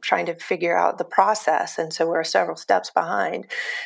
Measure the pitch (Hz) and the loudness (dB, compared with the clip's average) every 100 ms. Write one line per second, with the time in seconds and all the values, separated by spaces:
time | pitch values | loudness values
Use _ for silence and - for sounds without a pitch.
0 | - 175 175 170 - 175 170 175 175 180 | -2 -2 -2 -6 -4 -2 2 2 2 0
1 | 175 - 196 208 - 156 - - 160 - | 0 4 4 4 2 2 0 -4 -4 -2
2 | 165 165 165 190 170 160 - 185 - - | 0 0 0 0 0 -2 0 0 0 -2
3 | 170 202 170 - - - - - | 0 -2 -2 -4 -8 -8 -8 -8